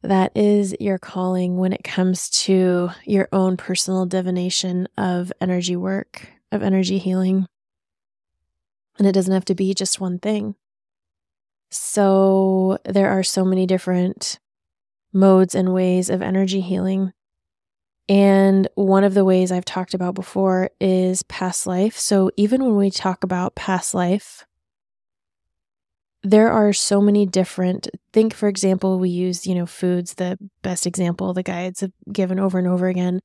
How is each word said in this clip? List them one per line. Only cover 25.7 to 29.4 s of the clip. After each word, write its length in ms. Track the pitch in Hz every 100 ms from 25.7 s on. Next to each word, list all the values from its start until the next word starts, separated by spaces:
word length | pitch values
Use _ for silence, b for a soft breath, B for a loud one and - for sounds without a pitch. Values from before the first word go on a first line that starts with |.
| _ _ _ _ _ 202
there 240 | 214 220
are 220 | 226 208
so 280 | 202 - 202
many 240 | 208 208
different, 640 | 202 185 180 - 180 185 - - _
think, 220 | - 220
for 140 | 208 208
example, 500 | 196 196 185 190 185
we 100 | 185
use, 380 | 175 185 180